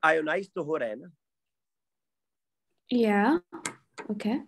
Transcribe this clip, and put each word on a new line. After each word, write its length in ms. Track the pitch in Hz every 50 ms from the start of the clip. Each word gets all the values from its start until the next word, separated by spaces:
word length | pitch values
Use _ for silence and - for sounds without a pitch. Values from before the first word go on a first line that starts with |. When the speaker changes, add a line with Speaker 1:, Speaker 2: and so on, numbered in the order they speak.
| -
Speaker 1:
ionize 460 | 160 160 165 156 156 156 190 202 - -
तो 80 | 190 160
हो 140 | 147 160
रहा 120 | 151 127 113
है 80 | 107
ना। 140 | 120 160 180 - _ _ _ _ _ _ _ _ _ _ _ _ _ _ _ _ _ _ _ _ _ _ _ _ _ _ _ _ _ _ _ _ _ _ -
Speaker 2:
या, 440 | 247 240 233 214 208 202 202 240 311 349 - _ - 330 - - - - _ _ _ - - -
ओके। 220 | 214 208 - 208 226 311 -